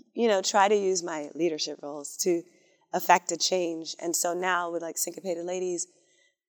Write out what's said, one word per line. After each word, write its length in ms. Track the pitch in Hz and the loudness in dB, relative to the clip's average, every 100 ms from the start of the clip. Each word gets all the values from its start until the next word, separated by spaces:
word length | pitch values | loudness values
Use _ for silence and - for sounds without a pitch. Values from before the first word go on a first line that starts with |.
| - | -10
you 140 | 226 233 | 0 4
know, 140 | 196 | 4
try 260 | 196 208 196 | 4 4 6
to 80 | 208 | 4
use 280 | 190 185 | 2 0
my 260 | 170 156 147 143 | -2 -6 -8 -2
leadership 440 | 170 151 - 143 | -2 0 -6 -8
roles 360 | 147 147 143 - | -10 -10 -12 -4
to 260 | 185 170 - _ _ _ - | 0 0 -2 _ _ _ -6
affect 380 | 180 - 180 - | -4 4 4 4
a 60 | 165 | -2
change. 580 | - 185 170 165 160 - | 0 0 0 -4 -8 -6
And 160 | 170 165 | -2 0
so 180 | 175 | 0
now 380 | 175 185 175 170 | 0 0 0 0
with, 100 | 170 | -4
like, 160 | 165 - | -6 -6
Syncopated 480 | - 165 190 170 175 | -6 -6 -6 -4 -4
Ladies, 420 | 185 185 170 - _ _ _ _ _ | -4 -2 -4 -6 _ _ _ _ _